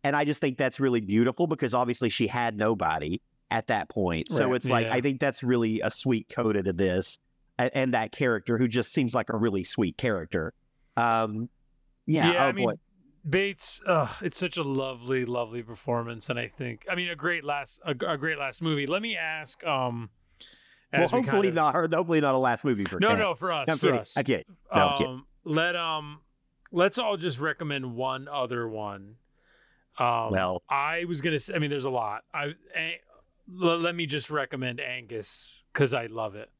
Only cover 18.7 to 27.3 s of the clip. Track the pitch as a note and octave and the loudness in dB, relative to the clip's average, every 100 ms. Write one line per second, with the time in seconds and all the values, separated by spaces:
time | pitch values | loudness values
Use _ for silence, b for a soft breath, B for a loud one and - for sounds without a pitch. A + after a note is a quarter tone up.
18.7 | D3 C#3 F3+ A3+ F#3 D#3+ D#3+ D3 - E3 | 0 0 -2 -2 -4 -6 -4 -4 -4 0
19.7 | C#3 B2+ A#2+ A2+ _ _ B B B B | 0 0 -2 -8 _ _ B B B B
20.7 | B B C#3+ E3+ B3 A#3 G3+ G3 E3 D3+ | B B 0 2 2 2 2 4 4 4
21.7 | D3 E3 E3 E3+ D#3+ C#3+ C3 C3 A#2 C3+ | 2 2 0 4 4 4 4 4 2 2
22.7 | A2 F#2+ F#2 G3+ A3+ G3+ E3 F3+ D#3 C#3 | 0 0 2 2 4 2 -2 -2 -2 0
23.7 | D#3 - A#2+ G#2 - C#3 G2+ - F#3+ _ | 2 4 2 0 -2 0 0 -2 -20 _
24.7 | E3 D3 C#3 C3+ B2+ - _ E3+ D#3 F3 | 4 4 2 -2 -4 -14 _ -2 0 0
25.7 | F3 E3 D#3 D3 D3 _ _ _ _ - | 0 -2 -4 -6 -16 _ _ _ _ -6
26.7 | F3 F#3+ A#3+ A3+ G3 E3+ | 2 2 2 -2 -2 -4